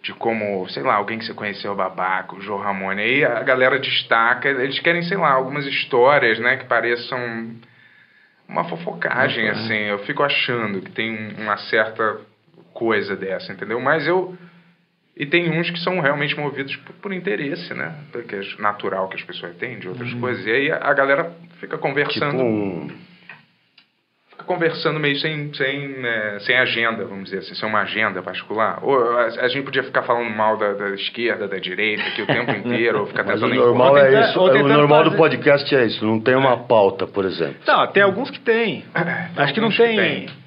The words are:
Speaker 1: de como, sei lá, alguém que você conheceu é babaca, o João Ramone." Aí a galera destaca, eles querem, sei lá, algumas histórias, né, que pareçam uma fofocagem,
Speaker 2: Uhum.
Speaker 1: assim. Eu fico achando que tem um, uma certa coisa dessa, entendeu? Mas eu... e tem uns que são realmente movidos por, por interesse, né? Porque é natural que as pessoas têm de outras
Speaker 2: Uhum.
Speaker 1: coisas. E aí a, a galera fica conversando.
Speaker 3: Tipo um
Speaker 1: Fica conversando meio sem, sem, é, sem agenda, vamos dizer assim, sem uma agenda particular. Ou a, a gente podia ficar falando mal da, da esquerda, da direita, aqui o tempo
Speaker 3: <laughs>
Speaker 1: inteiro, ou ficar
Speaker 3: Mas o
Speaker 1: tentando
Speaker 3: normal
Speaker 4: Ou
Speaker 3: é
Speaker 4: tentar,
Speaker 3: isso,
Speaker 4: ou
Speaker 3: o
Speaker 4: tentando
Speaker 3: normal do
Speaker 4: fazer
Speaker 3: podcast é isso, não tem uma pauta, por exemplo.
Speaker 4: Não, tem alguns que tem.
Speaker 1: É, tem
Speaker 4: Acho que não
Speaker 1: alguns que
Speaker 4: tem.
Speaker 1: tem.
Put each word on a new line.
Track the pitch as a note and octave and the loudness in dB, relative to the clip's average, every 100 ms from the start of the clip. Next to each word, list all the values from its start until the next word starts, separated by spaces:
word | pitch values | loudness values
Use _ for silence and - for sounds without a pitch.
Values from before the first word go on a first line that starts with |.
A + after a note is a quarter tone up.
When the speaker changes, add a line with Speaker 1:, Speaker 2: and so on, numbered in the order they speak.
Speaker 1:
de | - | -12
como, | - A#2 A2+ G#2 G2 F#2 | -6 -4 -2 -2 -4 -6
sei | - | -4
lá, | C#3 G#2+ | 0 0
alguém | G2+ A2+ | 0 -6
que | A2 | -8
você | |
conheceu | G#2 G#2 G2 G#2 | -8 -8 -6 -6
é | G2 | -4
babaca, | F#2 F#2 F#2 F#2 F#2 F#2 | -4 -2 -2 -2 -4 -12
o | |
João | G2 G2+ | -8 -6
Ramone." | G2+ F#2+ F#2+ G2 | -4 -4 -4 -2
Aí | A2 C3+ | 0 2
a | C#3 A#2 | 2 0
galera | A2+ C3 B2+ C3+ | 0 2 4 2
destaca, | - - - A#2 A2+ B2 C#3+ | -2 -4 0 2 4 2 0
eles | C3+ C3+ C#3 | 0 -2 0
querem, | E3+ E3+ | 0 0
sei | F3 G3 | -2 0
lá, | D#3+ | 2
algumas | C3+ C3 D3 C#3 | 2 0 -6 -4
histórias, | - - B2+ B2 C#3+ B2 A2 | -4 0 4 6 6 4 2
né, | A#2+ C3+ | 0 -2
que | - | 0
pareçam | A#2+ A#2 A#2+ - B2+ A#2+ A2+ A2+ A2+ - _ _ _ _ _ _ _ _ | 0 0 -2 -4 -6 -6 -8 -10 -14 -20 _ _ _ _ _ _ _ _
uma | - E3+ | -4 -4
fofocagem, | - - - - A#2+ C3+ A#2+ G#2+ | -6 -8 -6 -2 0 0 0 -2
Speaker 2:
Uhum. | |
Speaker 1:
assim. | G#2 A2 A2 | -2 -4 -4
Eu | G#2 G2+ | -2 -6
fico | - C#3+ | -6 -2
achando | C#3+ - - A#2+ A2 G2 | 0 0 -2 -2 -4 -6
que | - | -8
tem | - A2+ | -6 -6
um, | A2 G#2+ G2+ | -6 -10 -8
uma | G#2+ G#2 | -4 -4
certa | - A2+ A2 A2 A2 G2+ - _ _ _ - | 0 0 0 0 -2 -2 -14 _ _ _ -20
coisa | - A2+ G#2+ G2 F#2+ | -4 0 0 -2 -6
dessa, | F#2+ F#2 - | -6 -6 -8
entendeu? | G2 G2+ A#2 | -12 -6 -4
Mas | C3 D#3+ D3 | 0 0 2
eu... | F#3 F3+ - - - _ _ _ _ _ - | 0 -2 -10 -20 -20 _ _ _ _ _ -10
e | C#3+ | -2
tem | F3 F3 | 0 0
uns | D#3 E3+ | -2 -2
que | E3+ | -4
são | - F#3 | -4 0
realmente | C#3 D3 D3 D3 | 0 0 -2 -2
movidos | D3 C3+ C#3 - | -4 -4 -8 -10
por, | - - | -14 -14
por | G#3 | -8
interesse, | F#3 E3+ - A3+ - - | -6 -4 -4 -4 -8 -8
né? | - C#2+ - - | -8 -8 -10 -12
Porque | A#2+ A#2 G2 | -12 -8 -8
é | G2 - | -10 -4
natural | G#2 G2+ G2+ F#2+ F#2+ | -4 -2 -4 -2 -4
que | - | -6
as | |
pessoas | - A#2 F2 E2 | -12 -12 -12 -10
têm | A#2+ A2+ | -12 -10
de | F2+ | -10
outras | - A#2+ | -8 -8
Speaker 2:
Uhum. | A#2+ | -4
Speaker 1:
coisas. | B2 G#2 G2 | -4 -4 0
E | |
aí | A#2+ C#3+ | 0 0
a, | - | 0
a | C#3 | 0
galera | C#3 C#3 C#3 E3 - - - | 2 4 2 0 -8 -20 -18
fica | - D#3 | -10 -6
conversando. | D#3 C3+ C#3 - D3 | -2 -2 -2 -2 -2
Speaker 3:
Tipo | C3 | 0
um | B2+ G#2+ G2+ E2+ D2 - - - _ - _ _ _ _ _ _ _ _ _ | 0 0 -2 -4 -10 -14 -20 -20 _ -20 _ _ _ _ _ _ _ _ _
Speaker 1:
Fica | - - | -20 -6
conversando | F3 E3 - D#3+ D3+ | 0 0 0 -2 0
meio | D3 C#3 | 0 0
sem, | D#3 D#3 D3 | -2 -4 -6
sem, | C#3+ C3+ C#3 C#3 C3+ | -4 -2 -2 -8 -6
é, | B2 A2+ G#2+ G#2 | -4 -2 -2 -4
sem | - B2 | 0 2
agenda, | B2 A#2+ A#2 A2 F#2+ | 2 2 0 -2 -6
vamos | G2 F#2+ | -10 -8
dizer | F#2+ | -8
assim, | - | -8
sem | F2+ A2 | -8 -2
uma | G#2+ | 0
agenda | F#2+ G2+ A2 F#2 | 0 -2 -2 -2
particular. | F2 F#2 - G#2 G#2 F2 | -8 -10 -6 -2 0 0
Ou | - C3+ A#2 A#2+ | 0 2 4 2
a, | A2+ | 0
a | - B2 | 0 -2
gente | C3+ | -2
podia | C3+ C#3 | -2 -4
ficar | B2 C3+ | -2 -2
falando | A#2 A#2+ A#2 | 0 0 0
mal | G#2+ A2 G#2+ | 0 2 2
da, | G#2 | 0
da | G2 G2+ G2 | 0 -4 -4
esquerda, | - - A#2 G#2 G2+ | -6 -2 -2 -2 -4
da | F#2+ | -6
direita, | F2 F2+ G#2+ G#2 | -6 -2 -2 0
aqui | - - | -4 -4
o | G#2+ | 0
tempo | B2 B2 | 0 0
Speaker 3:
<laughs> | G#2+ A#2 | -2 -2
Speaker 1:
inteiro, | A#2+ A#2 G#2+ | 0 2 0
ou | G2+ | -2
ficar | - | -4
Speaker 3:
Mas | G2 G#2 | -2 0
o | A#2 | 2
Speaker 1:
tentando | B2+ A#2+ | 4 4
Speaker 3:
normal | A#2+ B2+ | 6 8
Speaker 4:
Ou | C#3+ | 8
Speaker 3:
é | C3+ | 8
Speaker 4:
tentar, | C3+ - | 8 4
Speaker 3:
isso, | F3 | 4
Speaker 4:
ou | F#3 | 6
Speaker 3:
o | |
Speaker 4:
tentando | - C#3+ | 6 6
Speaker 3:
normal | D3 D3 D3+ | 6 8 8
do | D#3 | 6
Speaker 4:
fazer | D3+ | 6
Speaker 3:
podcast | D#3+ B2 D3 C#3+ C#3+ C#3 | 4 4 4 4 4 2
é | A2+ | 2
isso, | G2+ G#2+ | 2 0
não | A2 | 2
tem | A2+ B2+ | 4 4
uma | C3+ A#2+ | 4 2
pauta, | A#2 A2+ G2 F#2+ F2+ | 4 6 6 4 -4
por | - F#2+ | -2 -2
exemplo. | D#2 D#2 - - | 0 -4 -2 2
Speaker 4:
Não, | A3+ B2+ | 2 4
tem | G3 | 4
alguns | G3+ G3 C#4 | 4 2 -6
que | - | -6
tem. | - A3+ A3+ B2 - - | 0 0 0 -4 -6 -4
Speaker 1:
É, | |
tem | F3 - - - | -2 -4 -6 -2
Speaker 4:
Acho | C#3+ | 0
que | - | 2
não | A3 | 0
Speaker 1:
alguns | - | 4
que | |
Speaker 4:
tem. | A#3 G#3+ | 4 4
Speaker 1:
tem. | - C#3+ - - | 0 -2 -8 -16